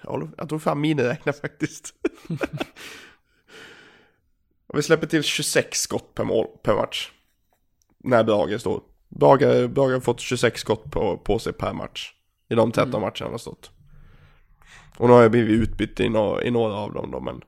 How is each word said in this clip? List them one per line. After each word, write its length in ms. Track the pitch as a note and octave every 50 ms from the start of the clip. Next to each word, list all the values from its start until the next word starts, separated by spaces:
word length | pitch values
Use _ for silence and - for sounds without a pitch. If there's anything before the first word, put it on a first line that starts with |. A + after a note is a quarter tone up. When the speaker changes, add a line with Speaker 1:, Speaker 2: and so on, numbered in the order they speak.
| -
Speaker 1:
jag 80 | -
håller, 180 | - C3 D#3 D#3 D3+ -
jag 120 | - C#3
tog 120 | D3+ D#3
fram 200 | D#3 D#3+ D#3 D3
miniräknare 540 | D3 D#3 D#3+ C#3+ A#2+ A#2+ B2+ - - D3 C#3
faktiskt. 580 | - - D3 - _ D#3 - - - - - - _ - - - - - -
<laughs> 60 | E3+ C#3+ - - - - - - - - - - - - - - - _ _ _ _ _ _ _ - - - - - - - - _ _ _ _ _ _ _ _ _ _ _ _ _ _ _ -
Och 100 | - D3+
vi 40 | D3
släpper 240 | - E3 D#3 E3 D3+
till 160 | D#3+ D#3 C#3+
tjugosex 560 | - - - D3 - - D3 - - - -
skott 320 | - - G2+ G#2+ - _ _
per 100 | - A2
mål, 240 | A2 F#2 A2+ - - - - -
per 120 | A#2 G#2+
match. 360 | G#2 A2+ - - - - - - _ _ _ _ _ _ _ _ _ _ _ _ _ _ _ _ _
När 260 | - - B2+ A2+ A2+
Brage 360 | A2 G#2+ G#2 D#2+ D#2+ G#2 -
står. 240 | - F#2 G2+ - - _ _ _ _ _
Brage, 600 | - - C#3+ D3 C#3 C3 B2 B2 B2 B2 B2 B2
Brage 220 | B2 C3+ C3+ C3 B2+
har 60 | C3
fått 200 | B2+ - A#2+ -
tjugosex 420 | - - B2+ A#2+ - A#2 - -
skott 300 | - - G#2+ - - C#3+
på, 260 | - - A#2 G2 F2 -
på 220 | - - G2+ F#2
sig 140 | - - -
per 200 | - - G2+ G2
match. 400 | F#2 G2 - - - - - - _ _ _ _ _ _ _
I 60 | A#2
de 160 | A#2 A2+ A#2
tretton 180 | A2+ - - C3+
Speaker 2:
Mm. 120 | A#2 G#2+
Speaker 1:
matcherna 140 | G#2 G2+ - -
han 120 | - -
har 60 | - A#2+
stått. 340 | - - - - - - _ _ _ - - - - - - - - - _ _ _ _ _ _ - - - - - - - -
Och 100 | B2+ A#2+
nu 60 | B2
har 80 | A#2+
jag 100 | A#2 A2+
blivit 300 | G#2+ A#2+ A2+ G#2+ G#2+ A#2 A2 A2
utbytt 300 | - - - A2 - -
i 100 | - A2+
nå-, 320 | A2 A2 G#2+ F#2+ - -
i 100 | - A#2+
några 220 | A#2+ A#2 A2+ A2 G2+
av 200 | G#2 G#2 - -
dem 180 | - - C#2
då, 80 | B1+ C2
men 220 | B1+ A#1+ B1+ B1 -